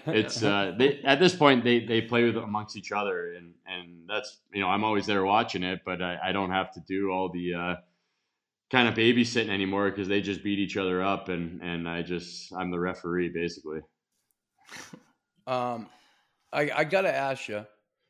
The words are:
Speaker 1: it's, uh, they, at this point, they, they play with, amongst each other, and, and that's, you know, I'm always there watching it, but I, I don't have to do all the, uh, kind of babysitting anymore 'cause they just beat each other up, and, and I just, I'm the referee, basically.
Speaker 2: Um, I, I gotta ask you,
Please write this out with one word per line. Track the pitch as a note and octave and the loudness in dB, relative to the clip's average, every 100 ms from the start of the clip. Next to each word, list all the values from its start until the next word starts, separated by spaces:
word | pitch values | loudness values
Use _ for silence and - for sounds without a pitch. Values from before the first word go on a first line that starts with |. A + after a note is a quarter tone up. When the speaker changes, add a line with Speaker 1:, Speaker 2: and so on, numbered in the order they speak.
| - | 0
Speaker 1:
it's, | A2 - A#2+ | 2 2 0
uh, | G#2+ G2+ G2 F#2 | 2 2 0 4
they, | C3+ C#3 | 4 4
at | C3+ C#3+ | 4 6
this | F3+ F3+ | 6 6
point, | D3 B2+ | 6 6
they, | A#2+ A#2+ A2 | 6 2 4
they | A2+ | 0
play | A2+ A#2+ | 2 2
with, | A#2+ F#2+ | 4 2
amongst | G#2 G#2+ G#2 G#2+ | -4 -6 -8 -14
each | - | -6
other, | G#2 G2+ F2+ F2 | -4 -2 -4 -6
and, | F2 F2 - - | -12 -18 -20 -14
and | F2+ F2 F2 E2+ | -14 -14 -20 -8
that's, | G#2 G#2 - _ | -6 -6 -16 _
you | G2 | -2
know, | F#2+ | 2
I'm | G2+ | 2
always | A2 G#2 G2 | 2 2 2
there | G2+ | 2
watching | F#2+ G#2+ A#2 F#2+ | 4 4 2 -2
it, | F2+ F#2 - | -4 -6 -6
but | F2+ | -4
I, | F2+ F2 | -4 -4
I | F#2 | -2
don't | F#2+ F#2 | -2 0
have | F#2 F#2 | 0 -2
to | - D2+ | -8 -6
do | F#2+ G2 | -2 0
all | F#2 F#2 | -2 -2
the, | F2 F2 | -4 -4
uh, | F2 F2 F2+ - _ _ _ _ _ _ _ _ | -4 -4 -6 -10 _ _ _ _ _ _ _ _
kind | C3 A#2 | 4 4
of | A2 | 4
babysitting | A2+ B2 A#2 A#2 G#2+ | 4 4 2 0 0
anymore | G2 F#2+ G2 G2+ | 0 0 0 0
'cause | G2 F#2+ | -2 -2
they | G2+ | 0
just | G2 F#2 | 0 -4
beat | G2+ G2+ | -2 -2
each | F#2+ G2 | -2 -2
other | F#2 F2+ | 0 0
up, | F#2+ F#2+ F#2+ | 0 -2 -2
and, | F2 E2+ F2 | -6 -6 -8
and | F2 E2+ E2+ | -8 -6 -6
I | E2+ | -6
just, | F2 F2 - - - | -4 -6 -8 -16 -14
I'm | F2+ F2+ | -8 -6
the | F2+ | -2
referee, | F2+ E2+ F2 F2 F2 | -4 -4 -4 -2 -2
basically. | E2 E2+ E2+ D2+ D#2 D2+ _ _ _ _ _ _ _ _ - - - _ _ _ _ - | -4 -6 -6 -10 -12 -12 _ _ _ _ _ _ _ _ -20 -20 -20 _ _ _ _ -4
Speaker 2:
Um, | B2+ B2 A#2 G#2 _ _ _ _ _ _ | -2 -2 -6 -10 _ _ _ _ _ _
I, | D3 D3 C#3 | -2 0 0
I | D#3 | 0
gotta | F#3+ F#3+ C3+ | 2 2 0
ask | C3+ C3 - | -2 -4 -6
you, | G#2 A2+ _ _ _ _ | -8 -10 _ _ _ _